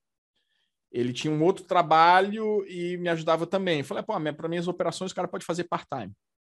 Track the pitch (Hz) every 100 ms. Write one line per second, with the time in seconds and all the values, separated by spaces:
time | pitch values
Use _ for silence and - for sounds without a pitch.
0 | _ _ _ _ _ _ _ _ _ 120
1 | 123 123 156 151 165 190 - 180 156 160
2 | 165 185 196 220 220 208 190 180 175 180
3 | 175 165 160 165 165 190 185 156 131 220
4 | 208 208 151 143 165 175 175 175 170 -
5 | 185 - 180 196 - 170 175 170 - 135
6 | 98 - _ _ _